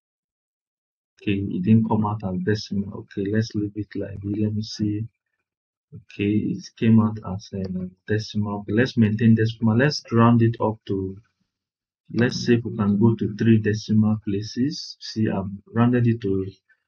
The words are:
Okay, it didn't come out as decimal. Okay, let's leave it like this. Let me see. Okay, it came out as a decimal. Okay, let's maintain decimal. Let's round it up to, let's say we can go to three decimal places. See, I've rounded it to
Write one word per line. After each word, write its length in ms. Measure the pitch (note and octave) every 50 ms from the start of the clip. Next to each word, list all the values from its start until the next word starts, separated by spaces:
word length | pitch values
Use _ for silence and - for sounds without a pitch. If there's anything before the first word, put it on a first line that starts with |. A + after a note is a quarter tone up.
| _ _ _ _ _ _ _ _ _ _ _ _ _ _ _ _ _ _ _ _ _ _ _ _ -
Okay, 80 | G#2+
it 320 | G2 G2 G2+ - - F#2 F2+
didn't 240 | A2 A2 A2+ A2
come 200 | - A2+ G#2 G#2+
out 180 | G2+ G#2+ A2 -
as 160 | F#2 F#2 F2+ F2+
decimal. 640 | G#2+ G#2 G#2+ - - G2+ G2 G2 G2 G2+ F#2 - - -
Okay, 160 | G#2 G2 G2
let's 240 | G#2+ A2 A2+ - -
leave 160 | G#2+ G#2 G#2 G#2
it 100 | G#2+ G2+ - -
like 260 | G2 G2 - G2 G2
this. 140 | G2 G2+ G#2
Let 160 | G#2+ G#2+ G#2+ A2
me 100 | G#2+ A2
see. 440 | - - - G#2+ G#2+ G#2 G#2+ A2+ - _ _ _ _ _ _ _ _ _ _ _ _ _ _ _ _ -
Okay, 340 | A2+ - - - - G2+ G2+
it 400 | G#2 G#2 - - - - - - -
came 220 | - A#2 A2+ A2+ A2
out 200 | A2 A2 A2 A2 - F#2+ F#2
as 160 | G#2+ - - G2
a 100 | G2 F2+ F#2 F2+ F#2 F#2 F#2 - _ _ -
decimal. 540 | G#2+ G#2+ A2 - - G#2 G#2 G#2 G2+ G2+ G#2
Okay, 100 | - G2+
let's 240 | A2+ C3 C3+ -
maintain 400 | A#2+ A2 G#2 A2 - A#2+ A2+ A2+
decimal. 400 | A2+ A2 A2 - - A#2 A2 G#2+
Let's 260 | A#2 C#3 D3+ C#3+ - - -
round 320 | A#2 A#2 A#2 A#2+ A#2+ A#2 A#2
it 140 | A#2 A#2 -
up 180 | - A2 A2 - _
to, 300 | - G2+ G2 F#2+ F#2+ F#2+ G2 - _ _ _ _ _ _ _ _ _ _ _ _ _ _ _ _ - -
let's 320 | A2 A#2+ B2+ - A#2+ A#2
say 120 | A#2 A#2+ A2+ -
we 120 | G#2+ -
can 220 | A2+ G2+ G2+ G2+ G2+
go 160 | A#2 A#2 A2+
to 220 | - G#2+ A2 -
three 220 | - A2+ A#2 A2+ A2
decimal 580 | A2 G#2+ G#2 G#2+ - - G#2+ A2 G#2+ G#2+ G#2+ G#2+ -
places. 720 | G#2+ G2 G2+ G#2+ A2 - B2 B2+ D3+ F3 - - - - -
See, 300 | - - - A2 A2 -
I've 200 | - F#2+ F#2 F#2+ G2+ G2 - - G#2
rounded 360 | A#2 A#2+ A#2+ B2 B2 A#2+ A#2
it 120 | A2+ A2+ -
to 240 | G2 G2 F#2+ F#2+ G2 - _ _ _ _ _ _